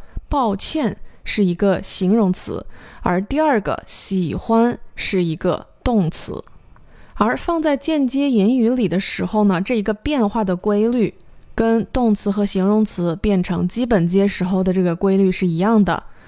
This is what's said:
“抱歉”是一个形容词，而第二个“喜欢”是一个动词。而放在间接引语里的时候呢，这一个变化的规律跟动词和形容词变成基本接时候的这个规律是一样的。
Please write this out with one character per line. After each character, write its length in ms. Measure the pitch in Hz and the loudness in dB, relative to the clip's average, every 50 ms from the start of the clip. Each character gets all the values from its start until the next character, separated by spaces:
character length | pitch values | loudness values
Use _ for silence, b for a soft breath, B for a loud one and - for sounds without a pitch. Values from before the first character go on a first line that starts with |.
| B B B B - | B B B B -6
“抱 260 | - 294 285 254 214 196 | -4 -2 0 0 0 -2
歉” 440 | 196 - - - 311 285 202 - b b b b b b | -2 -4 -4 -2 -2 -2 -2 -4 b b b b b b
是 220 | - - 208 202 | -4 -2 0 2
一 100 | 180 175 | 0 2
个 260 | - 202 196 185 - | 2 2 2 2 0
形 320 | - - - - 190 180 208 | -2 -4 -4 -2 0 2 2
容 200 | 233 208 185 180 | 2 2 2 2
词， 320 | - - - 85 - - B B B B B B B | 0 -2 -4 -6 -8 -10 B B B B B B B
而 200 | - - 180 185 | -4 -2 -2 -2
第 180 | 202 - 269 302 | -2 -2 0 0
二 220 | 311 311 262 214 | 2 2 2 0
个 200 | 196 - 117 - - | 0 -2 -4 -6 -6
“喜 500 | - - - - - 196 190 180 147 98 | -6 -6 -6 -4 -2 -2 -2 -2 -2 -4
欢” 420 | 180 - - 226 226 233 240 - - - - - | -4 -2 0 2 2 2 2 0 -4 -10 -14 -10
是 260 | - - - - 185 175 | -8 -6 -2 0 0 0
一 140 | 165 156 | 0 -2
个 300 | - - 180 147 - - - - _ - | -2 -2 -2 -2 -2 -6 -12 -12 _ -2
动 260 | 254 240 214 180 156 | 0 2 2 2 2
词。 320 | - - - - - - - - - - - - b b b b b b b b b | 0 -2 -2 -4 -6 -10 -12 -16 -20 -20 -20 -20 b b b b b b b b b
而 240 | - 202 226 247 | -2 0 0 -2
放 240 | 262 - - 339 330 | -2 -2 -2 -2 0
在 160 | 311 311 285 | 0 0 0
间 280 | 285 - - 320 302 277 | 0 0 0 0 0 0
接 240 | 247 262 269 285 285 | 0 0 0 0 2
引 280 | 254 214 185 214 262 | 2 4 4 4 4
语 120 | 262 220 226 | 2 2 2
里 180 | 254 254 226 175 | 2 2 0 0
的 100 | - 196 | 0 -2
时 260 | 196 - - - 185 | -2 -4 -4 -4 -4
候 200 | 180 - 214 208 | -2 0 2 2
呢， 160 | 202 190 165 | 2 2 0
这 140 | 196 - 254 | 0 -2 -2
一 60 | 220 | 0
个 120 | 196 220 214 | 0 -2 -2
变 340 | - - 285 302 277 220 | -2 -2 -2 0 0 0
化 160 | 202 - 233 214 | 0 0 -2 -2
的 100 | 185 180 | -2 -2
规 360 | 180 - 208 208 208 214 233 | -2 0 0 0 2 2 2
律 240 | 240 254 208 - - - - - - - - - - | 2 0 0 -2 -2 -6 -18 -20 -20 -20 -20 -6 -2
跟 300 | - 226 226 226 226 208 - | 0 0 2 2 0 0 -2
动 240 | - 254 240 226 208 | -2 0 2 2 2
词 160 | - - 208 | 2 0 0
和 140 | 196 208 202 | 0 0 0
形 200 | 202 - 190 185 | 0 0 2 2
容 200 | 196 208 220 220 | 2 4 2 2
词 320 | - - - 175 170 160 | 0 0 -2 -2 -2 -2
变 260 | 196 - 214 202 185 170 | -2 0 0 2 2 0
成 240 | - 180 170 175 | 0 -2 -2 -2
基 180 | 180 - 226 254 | -2 -2 -2 0
本 220 | 240 240 185 165 | 2 2 2 2
接 180 | 170 180 196 196 | 2 2 2 2
时 200 | 202 - - 180 | 2 0 -2 -2
候 180 | 185 202 185 185 | 0 0 0 0
的 80 | 190 | 0
这 100 | 180 190 | 2 2
个 140 | 180 175 165 | 0 0 0
规 220 | 170 - 196 190 | 0 0 2 2
律 120 | 196 196 185 | 4 2 2
是 160 | 185 - 190 | 2 0 0
一 120 | 180 165 | 0 0
样 260 | 160 185 214 233 214 202 | 0 2 2 4 4 4
的。 200 | 175 165 - B B B B B | 2 0 -2 B B B B B